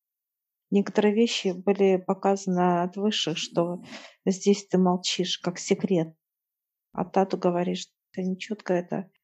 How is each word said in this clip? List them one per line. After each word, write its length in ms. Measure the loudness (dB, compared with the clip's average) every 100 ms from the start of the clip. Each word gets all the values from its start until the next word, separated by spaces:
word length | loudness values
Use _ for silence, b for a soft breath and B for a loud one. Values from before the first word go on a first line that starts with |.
| _ _ _ _ _ _ -2
Некоторые 440 | 0 2 2 2
вещи 340 | 4 2 0 -4
были 480 | -2 0 2 4 2
показаны 880 | 0 -2 0 0 0 2 2 2
от 140 | 0 -2
высших, 420 | -2 0 -2 -4
что 440 | -4 -2 -2 -4 B B B B -4
здесь 400 | 0 2 2 2
ты 120 | 2
молчишь, 600 | 2 2 -2 -4 -4 -2
как 200 | -4 -4
секрет. 560 | -2 0 2 0 0 -6 _ _ _ _ _ _ _
А 120 | -8
Тату 340 | -2 0 0 0
говорит, 400 | 0 0 -2 -4
что 140 | -8 _ _ -6
они 200 | -6 -6
четко 360 | -8 -8 -2
это 360 | -2 -2 -6 -8 _